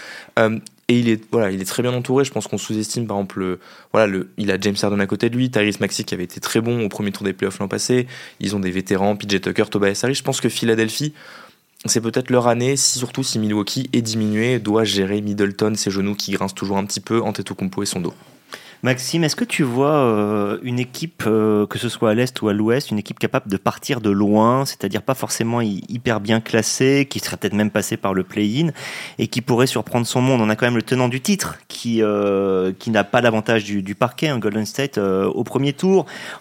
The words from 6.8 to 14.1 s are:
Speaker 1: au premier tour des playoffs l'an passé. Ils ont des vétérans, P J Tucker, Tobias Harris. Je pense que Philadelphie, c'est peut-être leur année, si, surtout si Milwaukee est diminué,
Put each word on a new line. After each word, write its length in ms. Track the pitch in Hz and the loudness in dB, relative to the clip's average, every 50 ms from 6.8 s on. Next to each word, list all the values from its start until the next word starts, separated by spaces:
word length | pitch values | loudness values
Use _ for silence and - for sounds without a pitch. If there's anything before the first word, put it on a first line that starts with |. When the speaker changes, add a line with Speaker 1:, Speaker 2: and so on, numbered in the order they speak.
Speaker 1:
au 60 | 113 98 | -2 -4
premier 240 | - - 104 101 | -4 -4 -6 -6
tour 120 | 98 - 104 | -4 -4 -4
des 100 | 98 92 | -4 -4
playoffs 240 | - 101 95 - - | -2 -4 -4 -4 -4
l'an 100 | 101 98 | -6 -4
passé. 380 | 104 107 - - 123 127 123 127 - - - - - - | -4 -4 0 0 2 0 0 -2 -8 -16 -18 -18 -12 -6
Ils 160 | - 98 104 | -4 -2 -2
ont 20 | 101 | -2
des 120 | 95 90 | -2 -2
vétérans, 440 | 90 95 92 - 101 92 98 104 107 | -2 -2 -2 0 0 2 2 2 0
P 120 | 101 - 101 | 0 -2 -2
J 100 | 101 92 | -2 0
Tucker, 280 | - 101 98 - 107 - | 0 0 0 0 0 0
Tobias 300 | - 101 101 98 101 - | 2 2 2 2 2 2
Harris. 120 | - 127 135 | 0 -2 -2
Je 80 | - | -2
pense 180 | - 139 135 - | -2 -4 -2 0
que 80 | - 120 | 0 -2
Philadelphie, 640 | - - 120 113 113 110 113 110 - - 147 151 - - - - - - - - _ _ _ _ _ - - | -2 0 2 2 4 2 2 0 0 -2 -4 -4 -6 -8 -20 -20 -20 -20 -20 -20 _ _ _ _ _ -8 -4
c'est 160 | 110 - 117 | -2 0 0
peut-être 300 | 113 113 - 131 127 - | 0 0 -2 -2 0 4
leur 160 | 123 123 120 120 | 4 4 6 6
année, 280 | 117 120 123 135 139 | 4 4 2 0 2
si, 220 | 135 - - - 127 | 2 2 0 0 -2
surtout 240 | 123 - - 135 | -4 -4 -4 -4
si 160 | 135 - - 113 | -4 -2 -2 0
Milwaukee 520 | 107 104 104 104 98 - - 131 127 - | 0 0 2 0 0 -2 -2 -6 -4 0
est 80 | - 120 | 0 0
diminué, 600 | 113 110 | 0 0